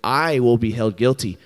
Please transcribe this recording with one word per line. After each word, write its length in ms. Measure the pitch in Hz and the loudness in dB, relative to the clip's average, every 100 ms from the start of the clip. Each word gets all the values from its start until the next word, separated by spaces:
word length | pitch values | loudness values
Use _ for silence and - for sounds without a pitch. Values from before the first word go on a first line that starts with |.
I 380 | - 135 165 143 | -2 0 0 2
will 160 | 120 120 | 2 2
be 140 | 113 | 0
held 260 | 107 110 95 | -2 -4 0
guilty. 400 | 120 131 110 85 | 0 0 -4 -10